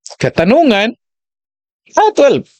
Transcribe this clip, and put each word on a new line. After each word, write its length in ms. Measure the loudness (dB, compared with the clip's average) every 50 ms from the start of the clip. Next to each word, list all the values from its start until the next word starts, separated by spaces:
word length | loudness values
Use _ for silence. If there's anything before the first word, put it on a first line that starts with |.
| -20 -20 -10
katanungan. 760 | -8 -8 -6 -4 -2 0 0 2 2 2 0 0 -2 -2 -6 -8 -12 _ _ _ _ _ _ _ _ _ _ _ _ _ _ _ _ _ _
At 240 | -4 -2 -2 0 0
well, 240 | 0 0 0 0 -2 -6 _ _